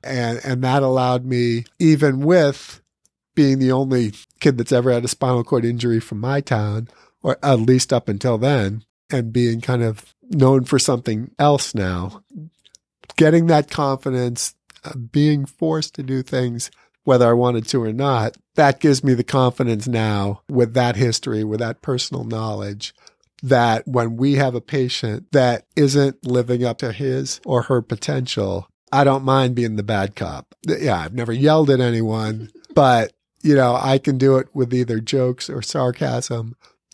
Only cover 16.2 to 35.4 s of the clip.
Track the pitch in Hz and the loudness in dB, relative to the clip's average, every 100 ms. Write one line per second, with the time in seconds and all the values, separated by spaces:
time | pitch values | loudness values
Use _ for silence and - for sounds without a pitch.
16.2 | 127 131 123 120 - _ _ _ - 123 | -4 -4 -4 -6 -10 _ _ _ 0 4
17.2 | 120 120 123 117 110 131 113 113 139 123 | 4 4 2 -2 -2 -4 -2 -2 0 0
18.2 | 110 - _ - 143 127 151 131 139 120 | -2 -6 _ 2 2 4 2 2 2 0
19.2 | - 135 127 - 120 110 123 113 110 101 | 0 0 0 0 -2 -2 -2 -2 -2 -2
20.2 | 101 101 - 127 117 123 120 113 123 110 | -4 -6 -4 0 0 0 0 0 -2 -2
21.2 | 127 107 107 110 117 113 - 127 - 127 | -4 -4 -4 -4 -6 -6 -6 -6 -6 -8
22.2 | 113 110 110 104 101 101 - - _ _ | -8 -6 -6 -6 -8 -10 -14 -18 _ _
23.2 | _ _ 127 127 117 110 - 123 117 117 | _ _ 2 4 4 0 -2 -2 -2 -2
24.2 | 139 139 135 120 - 143 123 - 113 107 | 0 0 0 -4 -6 -4 -4 -4 -6 -6
25.2 | - 139 123 120 - - 143 143 139 - | 0 2 2 0 -4 0 2 4 2 -2
26.2 | 123 123 117 123 123 113 123 110 135 131 | -2 -2 0 -2 -2 -4 -8 -6 -4 -4
27.2 | 135 - - 123 - 123 - 110 - 139 | -6 -10 -2 -2 0 -2 -2 -8 -4 -6
28.2 | 123 - 95 92 - _ _ 135 139 135 | -4 -4 -4 -6 -10 _ _ 2 4 2
29.2 | 131 135 127 120 117 107 101 104 98 - | 2 2 2 0 -2 -4 -4 -4 -4 -6
30.2 | 85 69 - _ - - 147 87 80 120 | -10 -10 -16 _ -6 -2 -2 -2 -4 -6
31.2 | 117 117 147 156 143 131 123 113 113 110 | -4 0 2 4 4 2 2 0 -2 -2
32.2 | 107 110 113 _ _ 151 135 120 110 - | -4 -8 -12 _ _ 2 4 4 0 -8
33.2 | _ _ 147 139 123 123 135 135 151 131 | _ _ 2 4 4 2 0 0 0 2
34.2 | 135 131 - 143 120 127 120 113 110 135 | 4 2 0 -4 -2 -2 -2 -4 -2 -2
35.2 | 127 123 | -2 -4